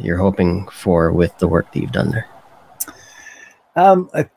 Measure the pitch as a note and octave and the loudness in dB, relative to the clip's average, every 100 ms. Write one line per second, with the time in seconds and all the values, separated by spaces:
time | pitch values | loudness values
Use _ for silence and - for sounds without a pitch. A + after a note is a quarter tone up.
0 | - F2 G2 G2 F2+ F#2 F#2+ - G2 E2+ | -6 0 0 2 0 -2 -8 -6 0 2
1 | E2 F2 E2+ - F#2 E2+ - - - - | 2 2 0 0 0 0 -2 -6 -4 -4
2 | - A#2 - - _ - _ - - - | -4 -4 -8 -16 _ -20 _ -16 -16 -16
3 | - - - - - _ _ E3 G3 F#3 | -20 -20 -20 -20 -20 _ _ 2 4 4
4 | F3+ D3+ - | 0 -6 -6